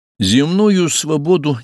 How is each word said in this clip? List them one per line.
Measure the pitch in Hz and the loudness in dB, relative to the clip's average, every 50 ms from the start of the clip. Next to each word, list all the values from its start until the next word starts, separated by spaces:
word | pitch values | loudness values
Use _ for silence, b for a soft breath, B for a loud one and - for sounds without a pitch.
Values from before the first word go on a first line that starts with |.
| _ _ _ - | _ _ _ -4
Земную | 101 95 104 131 143 156 175 196 214 214 202 185 175 156 | -2 0 2 2 2 2 2 2 2 2 2 2 0 0
свободу | - - - 151 156 151 143 160 185 170 143 147 143 113 | -2 -4 -4 -2 -4 -2 0 0 0 0 0 -2 -4 -4